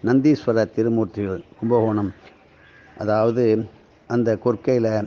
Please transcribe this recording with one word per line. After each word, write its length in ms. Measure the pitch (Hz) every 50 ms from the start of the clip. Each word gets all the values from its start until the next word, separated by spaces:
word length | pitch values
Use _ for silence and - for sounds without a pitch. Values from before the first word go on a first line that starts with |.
நந்தீஸ்வர 600 | - 107 123 135 135 151 147 139 - - 113 113 110 92
திருமூர்த்திகள் 720 | - - 110 117 113 117 113 95 - 104 101 98 92 85 - -
கும்பகோணம். 580 | - - - 117 120 117 110 110 107 107 104 95 92 - - - - _ _ _ _ _ - - - - - - -
அதாவது 480 | - - 104 107 110 110 117 117 123 123 113 110 110 110 110 - - - _ _ _ _ _
அந்த 200 | - 120 117 113 110
கொற்கையில 520 | 101 - 123 120 104 - - 131 123 113 113 110 107 104